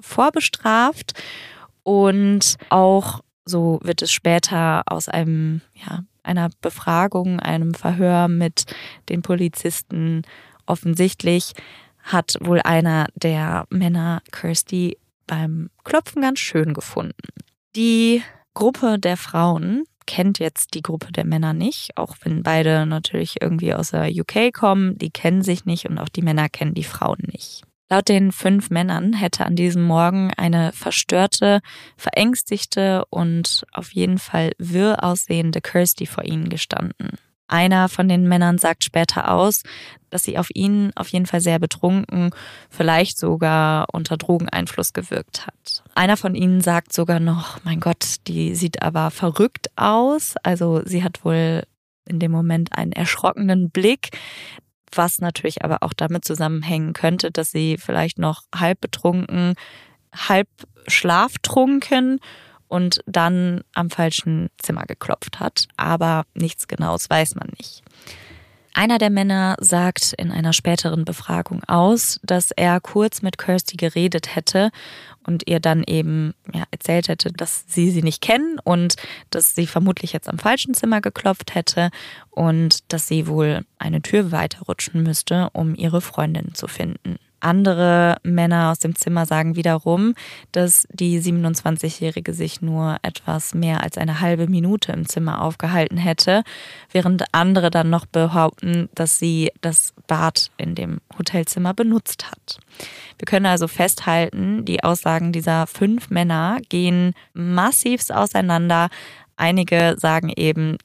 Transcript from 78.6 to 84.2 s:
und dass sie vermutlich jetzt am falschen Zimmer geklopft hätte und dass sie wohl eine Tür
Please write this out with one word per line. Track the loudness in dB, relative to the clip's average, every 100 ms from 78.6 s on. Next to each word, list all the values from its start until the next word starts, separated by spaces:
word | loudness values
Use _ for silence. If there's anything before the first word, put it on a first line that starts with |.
und | -2 0 0 -2 -8 -18 -8
dass | -2 -2
sie | 0 -2
vermutlich | 0 0 0 -4
jetzt | -8 -8
am | -4
falschen | 0 0 0
Zimmer | -2 0 0
geklopft | -2 -2 -2 -2 -4
hätte | -4 -2 0 0 -2 -14 -20 -14
und | 0 2 2 4 2 0
dass | -6 -2
sie | -2 0
wohl | 0 2 0 -6 _
eine | -4 -4
Tür | 0 0